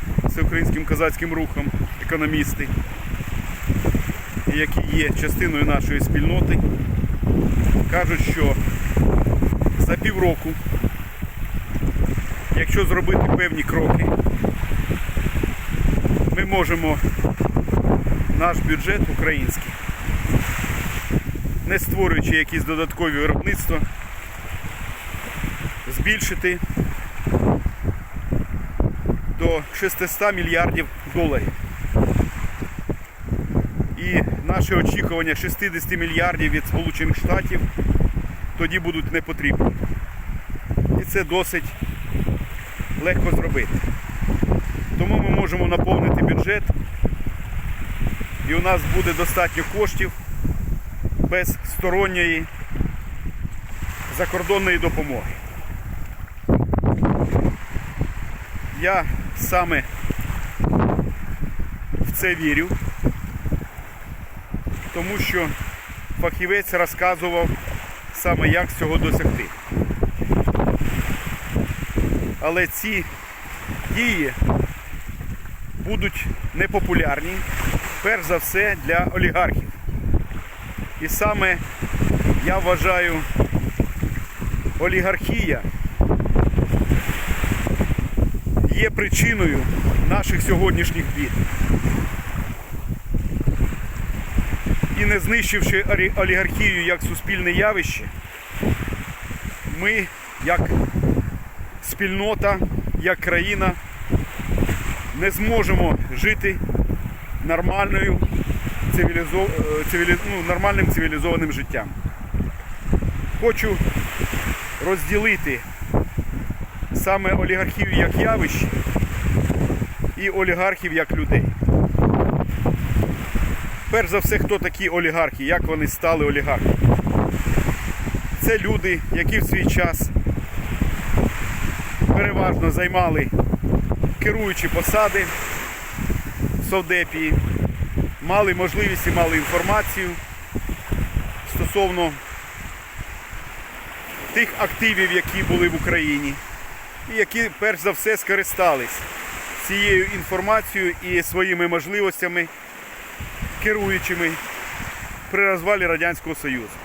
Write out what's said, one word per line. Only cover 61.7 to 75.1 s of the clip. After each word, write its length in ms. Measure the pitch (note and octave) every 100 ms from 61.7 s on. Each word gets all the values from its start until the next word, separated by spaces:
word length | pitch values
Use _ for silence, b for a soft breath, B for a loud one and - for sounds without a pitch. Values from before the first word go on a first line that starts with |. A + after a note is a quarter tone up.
| - - -
в 120 | -
це 200 | - F#3
вірю, 340 | F3 D#3 D3 F3+ - - - - - - - - - - - - - - - - - - - - - -
тому 240 | E3+ F3+ G3+
що 300 | - F3+ E3 - - - - - - -
фахівець 540 | E3+ - F3+ G3+ F#3+
розказував 760 | F3 E3+ - F3+ F3 F3 E3+ E3 - - - - - -
саме, 340 | - F3 E3+ D#3
як 200 | E3 F3 -
цього 180 | D#3 D#3+
досягти. 480 | D#3 - D#3 - - - - - - - - - - - - - - - - - - - - - - - - - - - - - - -
Але 260 | D3+ F3 F3
ці 380 | - G#3+ G3+ - - - - - - - - -
дії 380 | G#3 A#3+ F#3 C#3 A#2+ - - - - - - -